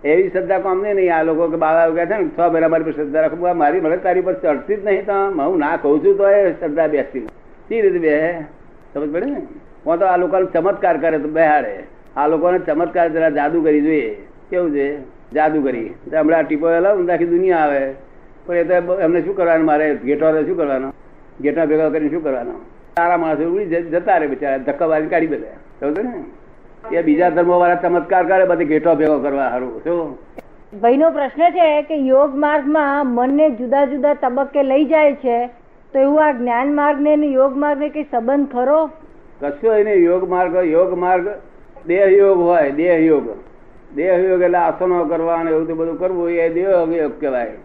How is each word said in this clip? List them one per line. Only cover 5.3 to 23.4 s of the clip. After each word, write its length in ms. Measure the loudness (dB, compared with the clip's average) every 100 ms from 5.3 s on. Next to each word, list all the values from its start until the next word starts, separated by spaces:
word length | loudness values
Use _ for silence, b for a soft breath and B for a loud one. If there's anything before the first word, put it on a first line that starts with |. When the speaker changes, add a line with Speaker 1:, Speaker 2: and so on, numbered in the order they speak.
| -2
Speaker 1:
હું 140 | -2 -2
ના 180 | -2 -2
કહું 280 | 0 2
છું 120 | 2 2
તો 140 | 4
એ 220 | 4 2
શ્રદ્ધા 340 | -2 -6 -2 0
બેસતી 340 | 0 -4 -8
નથી. 80 | -12 -18 -20 -20 -6
શી 120 | 0
રીતે 180 | 0 2
બે? 420 | 0 2 0 -4 -12 -18 -20 -20 -14
સમજ 180 | -8 -6
પડે 140 | -4 -6
ને? 160 | -8 -10 -18 -20 -10 -4
હું 120 | 0
તો 60 | 2
આ 100 | 2
લોકોને 300 | 0 0 0
ચમત્કાર 500 | 0 -2 0 0 0
કરે 220 | 0 -2
તો 100 | -2
બેહાડે, 540 | 2 2 2 0 -10 -14 -20 -14 -4
આ 120 | 0
લોકોને 300 | 2 2 0
ચમત્કાર 500 | -2 -2 -2 0 0
જરા 220 | 2 0
જાદુગરી 500 | 0 0 0 2 2
જોઈએ. 460 | 2 0 -2 -8 -16 -20 -6
કેવું 200 | -4 -2
છે? 300 | -2 -4 -6 -14 -20 -8
જાદુગરી. 600 | 0 0 0 -2 -4 -8 -12 -4
તો 80 | 0
હમણાં 240 | 2 2
ટીપો 280 | 0 -2 0
લાવું 360 | 2 2 0 0
ને 60 |
આખી 140 | 0 0
દુનિયા 320 | 0 2 2
આવે, 360 | 2 0 -4 -8 -20 -20 -20 -20 -4
પણ 80 |
એ 100 | -2
તો 160 | 2 0
બ-, 200 | 0 -2
એમને 220 | 0 0
શું 140 | -2 -2
કરવાનું? 300 | 2 2 2
મારે 280 | 2 0
ઘેટો 480 | -2 -2 0 0 0
શું 140 | -2 -2
કરવાનો? 360 | -2 -2 -6 -12 -20 -20 -20 -6
ઘેટા 260 | -4 -2 0
ભેગા 220 | 0 0
કરીને 220 | -2 -4
શું 120 | -4
કરવાનો? 300 | -4 -6 -8 -12 -18 -20 -10 -2
સારા 200 | 0 0
માણસો 280 | 0 -2